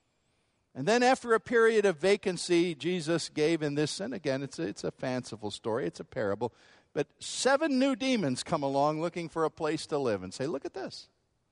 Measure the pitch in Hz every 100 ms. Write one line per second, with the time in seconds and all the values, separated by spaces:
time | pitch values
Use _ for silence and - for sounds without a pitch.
0 | _ _ _ _ _ _ _ 127 151 240
1 | 247 262 240 226 - 233 226 226 202 151
2 | 185 202 196 170 - 170 180 143 147 180
3 | 151 165 - 151 151 165 151 143 151 -
4 | 214 220 143 135 135 - 180 196 165 -
5 | 135 127 123 104 107 - 117 113 165 -
6 | - - 104 104 120 - _ _ _ 151
7 | 147 _ - - 254 277 320 254 277 220
8 | 262 240 143 127 - 160 139 139 147 156
9 | 170 180 165 165 156 - 156 156 - 143
10 | 127 98 95 - 135 254 349 - 302 -
11 | - _ _ _ _